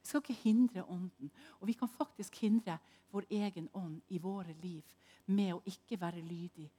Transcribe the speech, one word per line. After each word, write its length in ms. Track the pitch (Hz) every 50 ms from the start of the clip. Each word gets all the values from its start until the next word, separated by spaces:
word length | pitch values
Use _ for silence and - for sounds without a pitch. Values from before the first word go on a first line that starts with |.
Vi 80 | - -
skal 140 | - 294 -
ikke 180 | - 240 -
hindre 420 | - 220 220 233 254 233 - 185 - -
ånden. 420 | 180 175 185 180 - - 139 143 - - - - - -
Og 60 | 190 214
vi 60 | 233
kan 120 | - 254 233
faktisk 500 | - - - - - - 196 - - -
hindre 380 | 226 208 214 226 - 185 165 156 - _ - _ _ _ -
vår 140 | 202 196 -
egen 400 | 214 208 208 202 - 170 165 - -
ånd 240 | 196 180 160 156 - - -
i 100 | 190 165
våre 360 | 165 190 196 196 180 170 160 160 170
liv 200 | 180 170 156 - - - _ _ - - - _
med 260 | - 190 202 202 185 170
å 100 | 180 - 196
ikke 300 | 185 - _ - 233 180
være 220 | 180 170 175 170 165
lydig 460 | 165 175 170 175 175 - 160 156 151 _